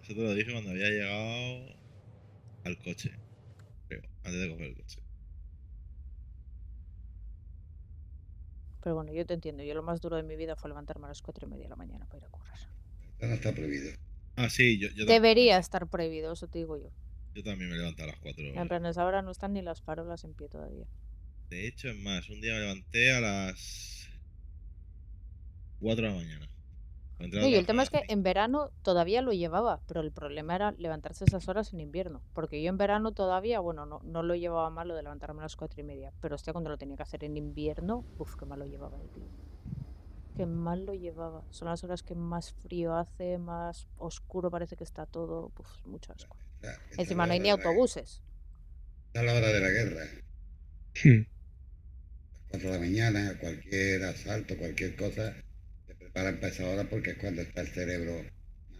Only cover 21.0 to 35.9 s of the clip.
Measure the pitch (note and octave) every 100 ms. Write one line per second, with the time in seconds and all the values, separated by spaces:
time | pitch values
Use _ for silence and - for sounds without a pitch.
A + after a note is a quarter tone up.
21 | - - - - - F2+ G#2+ - C3 G#2+
22 | G2+ F#2 - G#2 A2 A2+ G#2 F#2+ F2+ A#2
23 | B2 B2+ A2+ G2 F#2+ F#2 - - - -
24 | - - - - - - - - - -
25 | - - - - - - - - A2 A2+
26 | A2 F#2+ E2 D#2 D2 - - - - -
27 | - - F3 G3+ C4 A3 F3+ A3+ C4+ D4+
28 | - G#3 F#3 F#3+ A3 C#4 D4 - - F3
29 | E3+ A3+ C4 G3 E3+ E3+ A#3 D#3+ - E3+
30 | D#3 - D3 D3 D#3 F3+ G#3 - E3 D#3
31 | D3+ F3 G3 F#3+ - F#3+ G#3+ F3+ D3+ D#3
32 | F#3 C3 - - D#3 D3+ D#3+ F#3+ G3+ G#3
33 | A3 G#3+ F#3+ F#3 G#3 A#3 E3+ D#3+ D3 D3+
34 | - E3 E3+ F3 E3+ E3 D#3+ D#3+ E3+ E3
35 | D3 D3 D3 D3+ D#3 - D#3 - D3